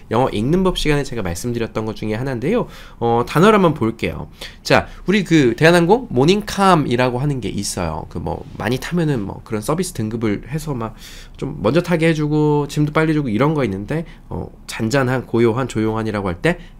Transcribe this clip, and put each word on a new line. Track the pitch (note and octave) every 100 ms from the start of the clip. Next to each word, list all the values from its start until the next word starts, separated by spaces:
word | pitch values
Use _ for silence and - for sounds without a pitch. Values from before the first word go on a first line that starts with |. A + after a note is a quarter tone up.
| -
영어 | A2 C3
읽는 | G2+ A#2+ F3+
법 | F#3 -
시간에 | D3 C#3+
제가 | C3+ A#2
말씀드렸던 | F2+ E2+ A#2+ A#2 A2 A2+ A2
것 | G2+
중에 | G#2+
하나인데요. | G#2+ C3+ B2 C#3 A#3 - - - -
어, | A#2 A#2 A#2+
단어를 | C#3+ G3+
한번 | G#3+ F3
볼게요. | - A2+ A2+ F#2 - D2+ - - -
자, | - B2+ - - -
우리 | G#3
그 | F3 D#3+ B2 A2+
대한항공 | D#3 F3 E3+ A#3 B3
모닝캄이라고 | B2 D3 G3+ G#3 - G3 E3+ B2 A#2+ B2+ B2
하는 | D3 C3
게 | G2+
있어요. | - G2+ - E2+ D#2 E2
그 | F2
뭐 | E2+ D#2+ - -
많이 | G2+ C3
타면은 | - F3 D#3 C3
뭐 | G2 -
그런 | - G#2+
서비스 | A2+ D#3 F3
등급을 | - G#2+ A#2 A2 G2+ G#2+
해서 | D#3 D3+
막 | B2+ A2+ - - - - -
좀 | C3+ D3
먼저 | G3 D#3+
타게 | - E3+ E3
해주고 | D3+ D3+ D3+ D3+ D3 C#3+
짐도 | - D3
빨리 | D#3 D#3+
주고 | D3+ C#3
이런 | G#2 D3
거 | D#3
있는데, | A#2 F#2+ G#2 D3+ D#3+ - -
어, | F2+ - - -
잔잔한, | - A2+ C#3 B2+ C3 -
고요한, | A#2 A#2 A2+ B2
조용한이라고 | A2+ A2 A2 A2 G#2 G2
할 | F2
때 | D#3 F3+ - -